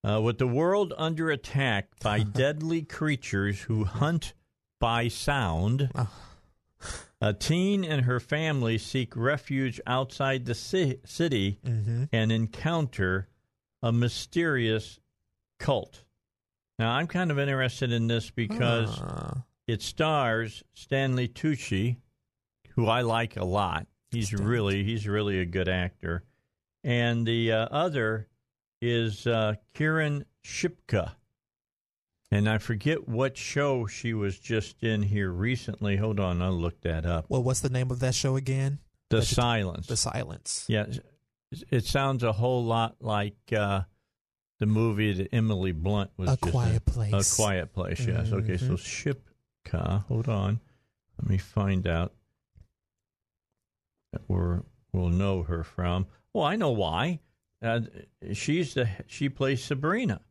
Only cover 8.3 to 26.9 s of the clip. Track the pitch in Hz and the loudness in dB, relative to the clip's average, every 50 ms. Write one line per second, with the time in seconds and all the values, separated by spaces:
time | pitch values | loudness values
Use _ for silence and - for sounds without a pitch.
8.3 | 147 151 160 160 147 135 120 113 113 110 - - - 135 123 - - 120 113 135 | -2 0 0 0 0 2 2 2 2 0 -2 -2 -2 -2 -2 -2 -4 0 0 0
9.3 | 147 143 - - 139 135 135 127 120 - - - 123 131 135 127 - - 139 135 | 0 0 -2 -4 -2 0 0 0 -2 -6 -4 -2 -2 -2 -2 -4 -4 -2 0 0
10.3 | 135 131 123 120 117 - - - - 190 175 135 127 - - - - - 165 165 | 0 -2 -2 -4 -6 -6 -4 -2 0 2 2 0 0 -4 -10 -16 -2 0 0 2
11.3 | 139 107 95 98 101 - - 127 117 110 104 113 117 120 131 147 - 113 110 110 | 2 2 2 0 0 -2 -4 -2 -2 0 0 0 0 -2 -2 0 0 2 2 4
12.3 | 113 113 113 107 - - - 156 170 165 151 120 - - 98 92 92 95 98 - | 2 2 0 -2 -4 -4 -4 -2 0 0 -2 -2 -2 0 0 2 2 0 -2 -6
13.3 | _ _ _ _ _ _ _ _ _ _ - 117 117 117 120 120 - - - - | _ _ _ _ _ _ _ _ _ _ -2 0 2 2 2 2 0 -4 -12 -4
14.3 | - 170 170 165 143 127 117 110 110 110 104 - - _ _ _ _ _ _ _ | -2 0 2 2 2 2 2 2 2 0 -2 -6 -18 _ _ _ _ _ _ _
15.3 | _ _ _ _ _ _ - - 139 107 - - - - - _ _ _ _ _ | _ _ _ _ _ _ 0 0 0 0 0 -6 -16 -20 -20 _ _ _ _ _
16.3 | _ _ _ _ _ _ _ _ _ - 113 113 120 135 170 165 - 175 185 165 | _ _ _ _ _ _ _ _ _ 0 0 2 2 0 -2 0 -2 0 0 2
17.3 | 147 139 143 139 139 131 127 127 - - 135 123 120 117 113 113 117 117 110 - | 2 0 0 0 0 0 0 0 0 -2 -2 0 0 0 2 2 0 0 -2 -4
18.3 | - - 117 101 214 226 123 117 117 117 110 107 110 - - - - 78 78 - | -4 -4 -4 -2 0 0 2 2 2 2 0 -2 -4 -6 -8 -8 -6 -6 -6 -6
19.3 | - 131 - _ _ _ _ - 113 107 - - - - 160 156 156 147 131 117 | -8 -8 -10 _ _ _ _ -4 -4 -4 -4 -8 -2 0 0 2 2 2 2 2
20.3 | 110 113 113 110 - - - _ _ - - _ 139 135 135 131 127 127 127 120 | 0 0 -2 -4 -8 -14 -20 _ _ -20 -6 _ 0 0 2 2 0 0 -2 -2
21.3 | 123 - - 156 147 127 - - - 92 104 123 120 - _ _ _ _ _ _ | -4 -2 0 0 0 -2 -2 -2 0 0 0 0 -2 -4 _ _ _ _ _ _
22.3 | _ _ _ _ _ _ _ - - - 117 107 113 123 123 113 113 117 117 110 | _ _ _ _ _ _ _ -4 -2 0 2 4 2 2 2 2 2 0 0 -2
23.3 | - 101 92 90 92 104 101 90 80 80 - _ _ _ _ _ - 117 107 98 | -4 -4 -2 0 0 0 0 0 -2 -4 -6 _ _ _ _ _ -4 -4 -2 -2
24.3 | 107 101 98 107 123 117 104 98 98 98 98 104 113 110 104 107 101 104 104 101 | -2 0 0 2 2 2 2 2 2 2 0 0 -2 -2 -2 0 0 0 0 0
25.3 | 98 95 90 85 87 95 87 90 92 90 90 90 - _ - 82 82 87 - _ | 0 0 0 0 0 0 0 2 2 0 0 -2 -4 _ -6 -4 -4 -4 -6 _
26.3 | _ _ _ _ _ _ _ _ _ _ - - | _ _ _ _ _ _ _ _ _ _ -2 0